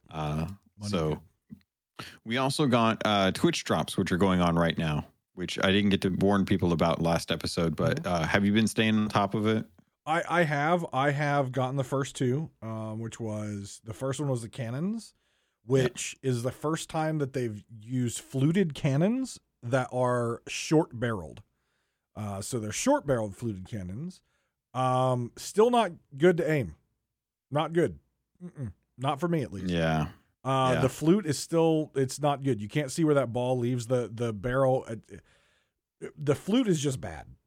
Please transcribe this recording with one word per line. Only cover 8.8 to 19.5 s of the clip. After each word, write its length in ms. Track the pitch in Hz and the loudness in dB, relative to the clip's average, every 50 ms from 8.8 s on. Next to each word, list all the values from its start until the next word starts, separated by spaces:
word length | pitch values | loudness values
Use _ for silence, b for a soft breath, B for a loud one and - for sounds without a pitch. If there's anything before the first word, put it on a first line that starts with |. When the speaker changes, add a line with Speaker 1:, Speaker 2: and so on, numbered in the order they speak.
| 113 110 107 | 2 2 2
Speaker 1:
on 120 | 110 107 107 | 2 0 0
top 240 | - 107 101 98 - | 0 0 0 0 0
of 120 | 113 104 | 0 0
it? 200 | 110 110 110 107 - _ _ _ _ _ _ _ | 0 0 0 -2 -6 _ _ _ _ _ _ _
Speaker 2:
I, 160 | 147 156 170 - - | -4 -4 -4 -2 -2
I 140 | 160 170 175 | 0 0 2
have. 420 | 151 151 143 143 156 175 180 170 - - | 2 0 0 0 0 0 0 -2 -2 -2
I 180 | 127 135 147 | 0 0 0
have 420 | 143 143 151 147 143 143 139 127 123 | 0 0 0 0 2 0 0 0 -2
gotten 240 | 131 127 127 135 | -2 -2 -2 -2
the 80 | 143 135 | -2 -2
first 320 | - - 135 139 131 - | -2 -2 -2 -2 -4 -4
two, 340 | - 139 123 123 143 160 147 - _ - | -2 0 0 0 0 -4 -6 -10 _ -12
um, 360 | 113 113 110 110 110 110 110 | -10 -8 -8 -8 -8 -8 -8
which 220 | 113 113 110 - | -8 -10 -8 -8
was, 640 | 117 110 107 107 107 104 104 101 98 98 - - - | -8 -6 -6 -6 -6 -6 -8 -8 -10 -12 -14 -14 -14
the 100 | 107 104 | -14 -10
first 260 | - 131 135 135 131 | -6 -4 -4 -4 -2
one 80 | 151 139 | -2 -2
was 100 | 131 120 113 | -2 -2 -4
the 60 | 110 | -8
cannons, 640 | - - 123 113 117 135 160 196 220 226 - - - _ _ _ _ _ _ _ _ _ _ | -10 -8 -8 -6 -6 -4 -4 -4 -6 -6 -10 -14 -20 _ _ _ _ _ _ _ _ _ _
Speaker 1:
Yeah. 160 | 107 127 135 127 | 2 2 4 4
Speaker 2:
which 340 | 123 - - - - - - - | 2 0 -4 -8 -10 -10 -4 -2
is 200 | 135 127 120 113 | 0 0 0 0
the 80 | 127 - | -4 -4
first 360 | - - 147 160 160 - - | -4 -2 -2 -2 -2 -4 -4
time 300 | - 160 156 156 156 156 | -4 -2 -2 0 0 0
that 160 | 143 131 135 | -2 -2 -2
they've 280 | 139 123 117 107 104 - _ 117 110 104 | -4 -4 -4 -4 -8 -12 _ -20 -20 -10
used 380 | 113 127 127 123 120 107 - | -4 -2 0 0 0 -2 -4
fluted 540 | - - - 135 135 151 165 202 196 165 135 | -8 -6 -2 2 2 4 4 4 2 2 0
cannons 640 | - - 151 131 139 165 202 240 262 262 240 - - - _ | -2 0 0 2 2 2 2 2 0 -4 -6 -10 -14 -18 _